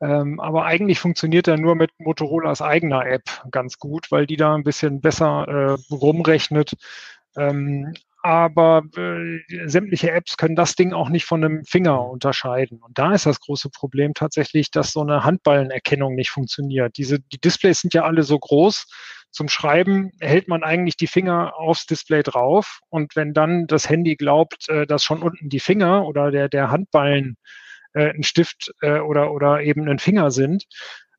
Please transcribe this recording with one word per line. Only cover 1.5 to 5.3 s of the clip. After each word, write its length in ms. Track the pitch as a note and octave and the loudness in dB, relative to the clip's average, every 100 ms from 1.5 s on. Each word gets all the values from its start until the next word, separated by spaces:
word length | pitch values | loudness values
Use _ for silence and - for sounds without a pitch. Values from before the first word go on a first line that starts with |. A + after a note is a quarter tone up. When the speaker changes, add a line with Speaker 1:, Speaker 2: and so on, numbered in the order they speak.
| D#3 | 2
Speaker 1:
nur 180 | D#3+ | 2
mit 160 | E3 E3 - | 2 0 -2
Motorolas 640 | D#3+ D#3+ D3 D#3+ D#3 C#3 | -6 -4 -2 -2 -2 -2
eigener 420 | D3+ C#3 D#3+ C3 | 0 0 0 -2
App 380 | B2+ B2+ - - C3 | 0 -4 -4 -14 -6
ganz 280 | C3 B2+ - | -6 -6 -10
gut, 340 | C#3+ D#3+ - | -10 -10 -2
weil 140 | D3 D3 | -2 0
die 100 | D3+ | 0
da 180 | D3+ | 2
ein 80 | D3+ | 2
bisschen 380 | C#3+ - D#3 C#3 | -2 -2 -2 0
besser, 480 | D#3 - D#3 | 0 2 0